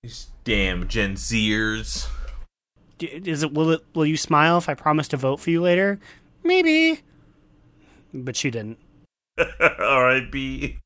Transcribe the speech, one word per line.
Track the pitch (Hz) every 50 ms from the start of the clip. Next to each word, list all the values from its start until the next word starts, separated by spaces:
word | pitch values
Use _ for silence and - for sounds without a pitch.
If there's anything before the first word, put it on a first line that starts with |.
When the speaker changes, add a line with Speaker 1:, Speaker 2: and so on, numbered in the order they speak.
| -
Speaker 1:
These | 120 - - - - - - -
damn | - 110 101 98 92 92 90 87 87
Gen | - 113 104 98 95
Zers. | 95 - - 117 113 107 107 107 107 110 110 110 113 110 - - - - - - - - - - - - - _ _ _ _ _ _ _ _ _ _
Speaker 2:
D-, | 170
is | 156 - 160 185 175 160 143 156
it, | 156 143
will | 151 160 160
it, | 160 160 _ _ _
will | 170 156
you | 151 156
smile | 156 - - 160 147 151 165 170 175
if | 170 -
I | 147
promise | - - 156 151 156 151 -
to | -
vote | 135 131 131 135 143
for | - 170
you | 165 165 175
later? | 180 175 180 196 202 202 196 - - - - _ _ _ _ _
Maybe. | 339 359 370 359 320 311 320 320 330 320 - _ _ _ _ _ _ _ _ _ _ _ _ _ _ _ _ _ _ _ _ _ _ -
But | 135 127 131 120
she | - - 143
didn't. | 120 113 107 107 117 _ _ _ _ _ _ _
Speaker 1:
<laughs> | _ _ _ _ _ - 101 - - -
R | - 156 - - 101 110 139 131 127 127
I | 131 131 123 120
P. | - 139 135 135 131 135 139 127 - - -